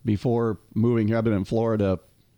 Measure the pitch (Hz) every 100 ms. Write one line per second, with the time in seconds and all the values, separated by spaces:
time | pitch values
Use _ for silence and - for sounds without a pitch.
0 | - 104 131 117 117 101 _ - 113 117
1 | 107 113 113 101 98 113 113 110 98 92
2 | - _ _